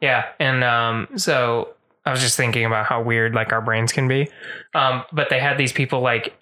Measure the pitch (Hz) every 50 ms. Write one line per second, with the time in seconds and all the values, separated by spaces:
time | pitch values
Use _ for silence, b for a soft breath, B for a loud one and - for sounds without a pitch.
0 | 151 139 123 117 - - - - 151 131 131 127 123 123 120 117 117 113 113 113
1 | - - 277 202 - 175 147 131 123 117 117 117 - - - _ _ _ _ _
2 | - 143 131 127 131 117 - - 127 117 113 120 113 113 113 107 107 - 127 117
3 | 113 117 117 113 113 113 113 113 110 - 113 113 110 117 110 113 117 117 - 143
4 | 131 127 131 135 143 151 B B B B B B B B B 156 135 131 127 123
5 | - - 165 151 143 - 139 127 135 143 - - 135 123 - - 135 - 147 127
6 | 127 123 117 113 - - - -